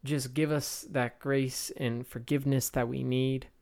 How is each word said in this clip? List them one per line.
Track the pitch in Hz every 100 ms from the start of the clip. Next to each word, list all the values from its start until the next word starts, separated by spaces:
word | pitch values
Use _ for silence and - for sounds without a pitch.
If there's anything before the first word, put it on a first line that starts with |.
just | 135 147 127
give | 160 156
us | 151 - - -
that | 139 120 -
grace | 143 135 131 - - -
and | 127 117 127
forgiveness | 120 117 143 135 135 -
that | 135 120
we | 131
need | 127 127 131 131 - _